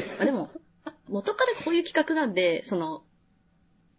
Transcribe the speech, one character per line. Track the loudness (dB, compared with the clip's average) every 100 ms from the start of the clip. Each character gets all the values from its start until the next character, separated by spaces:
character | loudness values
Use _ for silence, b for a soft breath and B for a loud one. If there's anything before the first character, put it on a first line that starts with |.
| -6 0
ま |
あ、 | 0
で |
も、 | 0 -4 -12 _ _
<laughs> | -18 _ -8
元 | -4 -2 0
か | 0
ら | 0
こ | 0
う | 0
い |
う | 2
企 | 0 2
画 |
な | 2 2
ん |
で、 | 2 2 2 -2
そ | -2
の、 | -2 -8 _ _ _ _ _ _ _ _ _